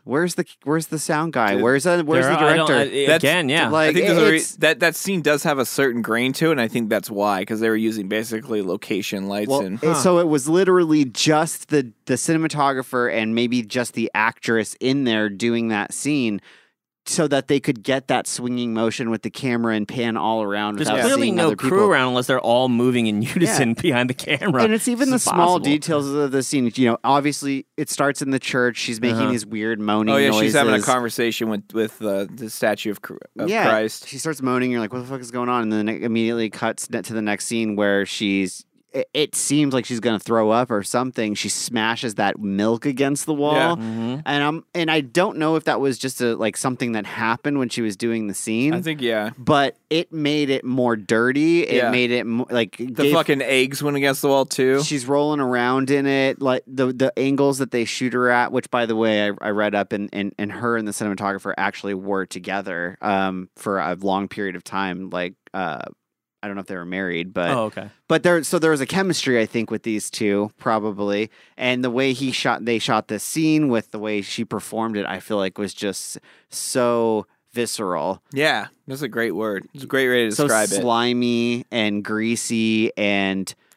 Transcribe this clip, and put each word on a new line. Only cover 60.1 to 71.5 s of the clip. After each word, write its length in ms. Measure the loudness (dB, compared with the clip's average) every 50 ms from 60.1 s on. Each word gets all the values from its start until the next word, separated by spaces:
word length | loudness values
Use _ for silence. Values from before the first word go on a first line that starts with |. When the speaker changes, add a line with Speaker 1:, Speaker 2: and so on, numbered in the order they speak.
| -6
Speaker 1:
and, 200 | -6 -6 -6 -6 -6
and 100 | -8 -8
her 260 | -6 -6 -4 -2 -2 -2
and 100 | -4 -6
the 60 | -6
cinematographer 600 | -4 -4 -4 -4 -2 -2 -4 -4 -4 -6 -6 -4 -2
actually 360 | -2 -4 -4 -4 -6 -6 -6
were 320 | -6 -4 -4 -4 -4 -4
together, 720 | -6 -8 -10 -8 -6 -6 -6 -6 -6 -6 -6 -6 -6 -6 -4
um, 480 | -2 -2 0 0 0 -2 -4 -6 -8 -12 _ -10
for 220 | -6 -4 -2 -2
a 160 | -2 -4 -4
long 320 | -4 -2 -2 0 0 -2 -4
period 260 | -6 -6 -6 -6 -6
of 80 | -8 -10
time. 460 | -8 -6 -4 -4 -4 -4 -6 -8 -8
Like, 260 | -6 -6 -6 -6 -8 _ _ -12 -8
uh, 280 | -6 -6 -4 -6 -8 -10 -12 -16 _ _ _ _ _ _ _ _ _ -12
I 20 |
don't 100 | -10 -10
know 60 | -10
if 60 | -10 -10
they 80 | -12
were 100 | -12 -10
married, 480 | -8 -6 -4 -4 -4 -4 -4 -6 -4 -4
but 160 | -2 0 0
Speaker 3:
Oh, 140 | 0 0 -2
okay. 260 | -4 -8 -10 -14 -14 -18 _ _ 0
Speaker 1:
but 140 | 0 2
there, 220 | 4 4 4 4 2
so 160 | 0 0 2
there 100 | 4 4
was 100 | 4 2
a 60 | 0
chemistry, 540 | -2 -2 0 0 0 0 0 0 2 2 2
I 60 | 2 0
think, 240 | 0 -2 -2 -2
with 100 | -4 -6
these 300 | -4 -4 -4 -4 -4 -6
two, 400 | -4 -2 0 2 2 2 0 -2 -4 _
probably, 720 | -2 0 0 0 0 -4 -4 -4 -4 -2 0 -2 -2 -4 -6 -14 -20 _